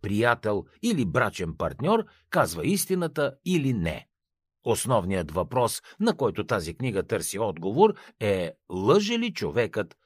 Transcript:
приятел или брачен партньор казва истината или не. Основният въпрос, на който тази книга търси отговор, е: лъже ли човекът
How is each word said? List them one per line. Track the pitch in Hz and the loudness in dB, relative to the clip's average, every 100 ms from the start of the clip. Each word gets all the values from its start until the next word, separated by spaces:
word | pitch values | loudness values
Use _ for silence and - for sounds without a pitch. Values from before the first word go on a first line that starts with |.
приятел | - 104 120 - 107 104 - _ | -2 2 2 2 0 -2 -4 _
или | 240 175 98 | -2 0 0
брачен | 127 107 - 82 78 | 2 0 -2 -6 -4
партньор | 82 82 151 226 220 _ _ | -6 -2 0 0 -2 _ _
казва | 170 127 113 160 | 0 0 0 -2
истината | 196 - 185 165 156 143 - 175 | 0 0 -2 -2 -2 -2 -2 -2
или | 180 135 | 0 2
не. | 113 82 64 - _ _ _ _ _ 123 | 0 -2 -4 -10 _ _ _ _ _ -2
Основният | 107 120 117 90 95 78 | 0 2 2 2 -2 -2
въпрос, | 87 87 127 113 - - - | -2 -2 0 0 -2 -10 -2
на | 214 156 | 0 2
който | 120 104 - | 0 -2 -2
тази | 107 82 | -2 -2
книга | - 127 95 | -6 -4 -2
търси | 85 98 82 98 | -2 -2 -2 -4
отговор, | 110 82 92 127 214 202 - - | -4 -2 -2 4 4 4 -10 -4
е: | 107 95 85 - - | 0 0 -2 -8 -8
лъже | 92 104 190 208 233 | 0 4 4 4 -2
ли | 233 | -2
човекът | - 87 110 107 110 92 - | -4 -4 0 -2 -2 -6 -10